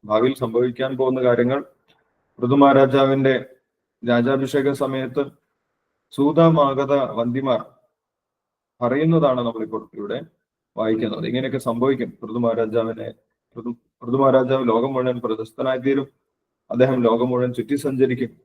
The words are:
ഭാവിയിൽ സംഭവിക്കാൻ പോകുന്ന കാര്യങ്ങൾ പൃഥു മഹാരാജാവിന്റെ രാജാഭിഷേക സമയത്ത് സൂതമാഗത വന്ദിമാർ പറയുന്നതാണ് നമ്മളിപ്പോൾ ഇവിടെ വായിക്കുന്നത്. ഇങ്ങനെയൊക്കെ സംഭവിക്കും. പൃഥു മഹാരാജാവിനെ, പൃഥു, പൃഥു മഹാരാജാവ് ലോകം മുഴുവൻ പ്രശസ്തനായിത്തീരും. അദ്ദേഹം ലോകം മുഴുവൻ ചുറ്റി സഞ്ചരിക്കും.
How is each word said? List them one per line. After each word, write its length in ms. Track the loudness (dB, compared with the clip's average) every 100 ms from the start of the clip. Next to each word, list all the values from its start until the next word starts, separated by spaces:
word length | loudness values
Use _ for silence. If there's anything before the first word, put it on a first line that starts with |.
| -2
ഭാവിയിൽ 300 | 0 0 0
സംഭവിക്കാൻ 600 | -2 0 -2 -2 -6 -2
പോകുന്ന 240 | -2 2
കാര്യങ്ങൾ 440 | 2 2 2 0 -6 _ _ _ _ _ _ -6
പൃഥു 160 | 2 6
മഹാരാജാവിന്റെ 880 | 6 6 4 4 2 2 2 0 -4 _ _ _ _ _ -2
രാജാഭിഷേക 640 | 0 2 -2 -2 0 0
സമയത്ത് 540 | -2 -4 -4 -6 -6 -6 _ _ _ _ _ _ _ _
സൂതമാഗത 840 | -2 2 6 6 6 2 0 0
വന്ദിമാർ 720 | 0 0 -4 -4 -2 -2 -2 -4 _ _ _ _ _ _ _ _ _ _ _
പറയുന്നതാണ് 600 | -2 0 2 2 2 0
നമ്മളിപ്പോൾ 480 | -4 -6 -8 -8 -10
ഇവിടെ 280 | -12 -8 -8 -10 _ _ _ _ -6
വായിക്കുന്നത്. 480 | -2 0 -2 -6 -6
ഇങ്ങനെയൊക്കെ 320 | -4 -4 -6
സംഭവിക്കും. 560 | -4 -2 0 0 -6 -10
പൃഥു 140 | -10 -2
മഹാരാജാവിനെ, 760 | -2 0 -2 -2 -4 -8 -12 -16 _ _ _ -14
പൃഥു, 140 | -12 -14 _ _
പൃഥു 160 | -4 2
മഹാരാജാവ് 500 | 4 4 2 0 0
ലോകം 260 | 0 0
മുഴുവൻ 280 | -2 -4 -4
പ്രശസ്തനായിത്തീരും. 880 | -6 -6 -8 -6 -4 -2 -2 -2 -4 _ _ _ _ _ _
അദ്ദേഹം 300 | 2 2 4
ലോകം 280 | 2 2 0
മുഴുവൻ 240 | 0 -2
ചുറ്റി 220 | -4 -4 -4
സഞ്ചരിക്കും. 540 | -4 0 0 0 -6 _